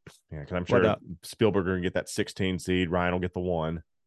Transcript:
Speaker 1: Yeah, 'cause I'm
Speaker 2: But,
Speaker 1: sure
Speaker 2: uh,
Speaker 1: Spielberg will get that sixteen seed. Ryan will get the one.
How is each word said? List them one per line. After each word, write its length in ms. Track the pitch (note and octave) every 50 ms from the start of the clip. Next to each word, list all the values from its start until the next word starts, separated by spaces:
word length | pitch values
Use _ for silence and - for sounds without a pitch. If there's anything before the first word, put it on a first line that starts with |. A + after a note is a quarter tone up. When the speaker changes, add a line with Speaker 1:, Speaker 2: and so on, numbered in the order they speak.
| - - - _ _ - -
Speaker 1:
Yeah, 120 | D2+ D2
'cause 80 | - F#2
I'm 100 | F2+ F2
Speaker 2:
But, 60 | -
Speaker 1:
sure 180 | - A#2+ A2+
Speaker 2:
uh, 100 | G#2+ G#2 - - - F2 - -
Speaker 1:
Spielberg 440 | - - - A#2 G#2+ F#2 G2+ F2+
will 140 | F2+ F#2+ F#2
get 140 | F2 F#2 F2
that 140 | F2+ - -
sixteen 500 | - - G#2 - - - G2+ F#2 F#2 F2
seed. 300 | - - F#2 F2+ F#2 E2
Ryan 220 | E2+ F2 F2 F2+ F2
will 80 | F2+
get 140 | F2+ F2+ -
the 60 | F#2
one. 420 | F2+ F2+ F2 E2 D#2 D#2+ E2 E2 - _ _ _ _